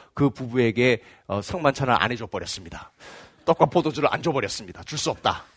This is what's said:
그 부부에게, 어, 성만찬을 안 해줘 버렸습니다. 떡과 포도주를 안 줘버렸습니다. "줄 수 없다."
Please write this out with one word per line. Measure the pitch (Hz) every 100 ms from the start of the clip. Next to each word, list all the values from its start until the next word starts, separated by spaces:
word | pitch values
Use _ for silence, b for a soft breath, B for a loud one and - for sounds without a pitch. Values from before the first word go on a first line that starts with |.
| B
그 | - 139
부부에게, | - 123 127 117 107 127 113 B B -
어, | 101
성만찬을 | - 185 147 135 131 110
안 | 107
해줘 | 120 110
버렸습니다. | 95 85 - 85 - - _ B B B B -
떡과 | 165 160
포도주를 | 175 156 139 147
안 | -
줘버렸습니다. | 170 139 101 - 92 -
"줄 | - 151
수 | 160
없다." | 110 104 - -